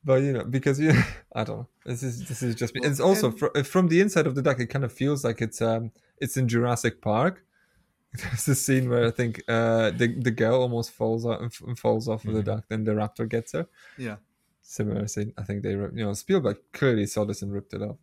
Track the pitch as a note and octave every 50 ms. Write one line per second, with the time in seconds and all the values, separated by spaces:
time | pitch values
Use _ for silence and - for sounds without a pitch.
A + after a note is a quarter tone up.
0 | - C#3+ C3+ C3 C#3 C#3+ C3+ A#2 - - B2+ C3+ - C#3+ C3+ C#3 D#3 D#3+ C#3 B2
1 | - - - - - _ - A#2 A2 G#2+ G#2+ G#2+ B2+ _ _ _ _ - B2 A#2+
2 | C3+ C3 A#2 B2 F#3+ - B2 - C3+ A#2+ A2+ - A#2+ A2+ - - - D3+ C#3 B2+
3 | C#3+ F3+ G3 G#3+ G#3 B2 A2 - C#3+ - - D3 C#3 - - F#3 F#3 E3+ E3 F3
4 | G3 G#3 - F3 D3+ D3+ C3 C#3 C3 C#3+ C3+ B2+ B2 A#2 - C3+ C#3 A#2 - -
5 | B2+ C#3+ D3 C#3 C3+ A#2 A2 - A#2 A2 - - A2+ A2+ A2+ A2+ A#2+ A2+ _ _
6 | _ _ _ _ C#3+ B2 - C3+ B2+ A#2 A#2 A#2 A#2+ B2 A#2 A#2 - A#2 - _
7 | - G#2+ G#2+ A2+ C#3 F#3 F#3 - _ _ _ _ _ _ _ _ _ _ _ _
8 | _ _ - - - - - - - - C3+ - - - C3+ C3 B2+ B2 A#2+ A#2+
9 | A#2+ A#2 A#2 - B2 A#2 G#2+ - - - A#2 A2+ A#2 A#2 A2+ A2+ A2+ G#2+ - A#2+
10 | B2 A#2 A#2 B2+ A#2+ B2+ A2 - A#2 A2 B2 C3 B2+ B2 A#2+ A#2 A#2 - - -
11 | A#2 A2 A2+ A2+ A#2 A#2 A2 - - A#2 - - - B2 A#2+ - - A2+ A2+ A2
12 | A2+ A#2 A2 G#2+ - G#2+ A2 A2 G2+ G2+ G#2 G#2+ - _ A2 A2 G#2+ A2 G#2+ G#2+
13 | G#2 G#2 _ - A#2 A2 A2+ A2+ A2+ - - D#3 F3 _ _ _ - - - -
14 | B2+ A2+ G#2 G2+ _ _ _ _ _ _ _ _ _ - - - A2 G#2 A2 A2
15 | G#2 G#2+ - G#2+ G#2 A2 - - G2 F#2+ G2+ G2+ G2 G2 G2+ G2+ G2+ - - A#2
16 | A2 G2+ G2+ - - - F#3+ F#3 C3+ G#2 G#2+ - _ _ - - C#3+ C3 A#2+ G#2+
17 | G2+ G2+ - A2 G#2 G#2 G#2 - G2+ G2 G2+ G2 F#2+ _ - G2 G2+ G#2 G#2 -